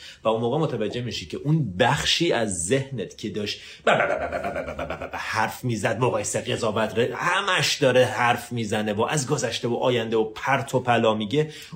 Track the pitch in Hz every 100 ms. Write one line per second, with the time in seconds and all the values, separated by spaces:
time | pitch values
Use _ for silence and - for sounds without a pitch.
0 | - - 110 113 120 151 160 117 107 123
1 | 123 - - - 143 160 120 90 120 156
2 | - - 170 117 110 90 80 135 135 123
3 | 90 - 110 98 101 - - - - 98
4 | 98 - - - 98 - - - 80 80
5 | 85 - - 107 110 - 127 110 117 110
6 | 123 110 104 113 117 117 113 110 107 110
7 | 117 - 165 185 202 180 139 - 135 123
8 | 117 104 120 120 - 120 107 107 107 101
9 | 117 151 123 143 120 - 123 120 135 120
10 | 113 113 110 - - 135 127 127 120 117
11 | 113 107 104 139 156 - -